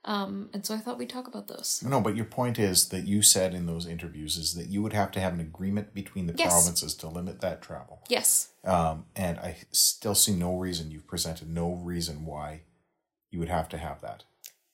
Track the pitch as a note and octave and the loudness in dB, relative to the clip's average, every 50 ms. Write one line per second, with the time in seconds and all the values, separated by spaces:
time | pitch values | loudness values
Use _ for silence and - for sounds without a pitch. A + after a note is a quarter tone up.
0 | - - G#3+ G3+ G3 G3 G3 G3+ G3+ - - G3+ G3+ - A3 A3 A3 A#3+ B3 A#3+ | -2 -2 -2 -2 -2 -2 -4 -6 -8 -6 -8 -8 -4 -4 -4 -4 -4 -6 -6 -6
1 | B3 A#3+ - B3+ B3+ B3+ - G#3 G3+ - - - - - - - - B2 C#3 B2+ | -8 -8 -8 -10 -10 -10 -10 -12 -12 -10 -12 -8 -4 -2 -2 -2 0 2 2 4
2 | G2+ A2 G2+ A2+ A2 - - - B2 B2 A#2 A2+ G#2+ G2 F#2 F2+ - - - F#2+ | 4 4 2 0 -2 -4 -2 0 0 0 4 4 4 6 6 4 4 4 0 -4
3 | F2+ G2 G2+ G#2 G2+ - - F#2+ F#2 F#2 F2 F2+ F2 E2+ E2+ E2 E2+ E2+ E2+ E2 | 0 2 2 6 8 8 8 8 4 2 2 0 -2 -2 -2 -2 -4 -6 -6 -6
4 | F2+ E2 D2 D2+ D#2 D#2 D#2 E2+ D#2+ D#2 E2+ F2 E2 E2 G2 G2+ G#2 G#2+ G#2 G#2+ | -8 -8 -8 -10 -6 -4 -4 -2 -2 -4 -4 -4 -6 -2 -2 0 0 2 2 2
5 | G2 - - G2 F#2 F#2 F2 F2 E2 D#2+ D#2+ - F#2+ G2 G2+ G#2 G2+ - - G2 | 2 2 0 0 0 0 0 -2 -6 -6 -6 -4 -2 0 0 0 -2 -4 -8 -10
6 | G2 - - G2 F2+ E2+ E2+ - - - E2+ E2+ E2 F2 E2+ - - D#2+ - - | -10 -6 -6 -4 -2 -2 0 0 2 4 6 6 6 6 2 0 -2 -2 -6 -8
7 | - D#2+ E2 F2 F2 F#2 E2 - F#2+ F2+ D#2+ - - - E2 - - - D#2 - | -8 -8 -6 -6 -6 -6 -6 -4 -4 -4 -4 -4 -10 -12 -12 -12 -12 -14 -20 -20
8 | - - A#3+ - - - - - - - _ _ - F#2 F#2 F2 E2 D#2+ D#2+ D#2+ | -2 0 0 4 4 4 4 4 2 -2 _ _ 0 4 4 4 4 4 0 -2
9 | E2 - _ - F#2+ F2 E2+ - - F2+ E2+ - - _ - - - - - - | -10 -10 _ -2 -2 -2 -2 -2 -6 -8 -8 -10 -14 _ 2 4 4 4 2 0
10 | - A2 G2 - - A2 G2+ F2 F2 F2 F2+ F2+ F#2 F#2 F2 E2 D#2+ D#2 D#2 D2+ | -2 2 4 6 6 6 4 2 2 0 0 -2 -2 -2 -2 -4 -4 -6 -10 -12
11 | - - F#2 E2+ E2+ E2+ D#2+ - D#2+ D#2+ E2 E2+ E2+ F2 F2 F2 F2 F2 F2 E2+ | -12 -8 -4 -2 -2 -2 -4 -6 -8 -6 -2 0 0 0 -2 -4 -4 -4 -2 -2
12 | E2 E2+ D#2 D2 D#2 D#2 D2 D2 D2+ D2+ D2+ D#2+ - _ _ _ _ _ _ _ | -2 -4 -4 -8 -8 -8 -8 -8 -8 -8 -10 -12 -16 _ _ _ _ _ _ _
13 | _ _ _ _ _ _ - F2 E2 D#2+ F2 E2 D#2+ - - D#2+ E2 D2+ C2+ - | _ _ _ _ _ _ -4 -4 -2 0 0 0 0 -2 -6 -8 -6 -8 -8 -8
14 | - A1 G#1 - - _ _ _ - - _ _ _ _ | -10 -12 -12 -12 -16 _ _ _ -20 -20 _ _ _ _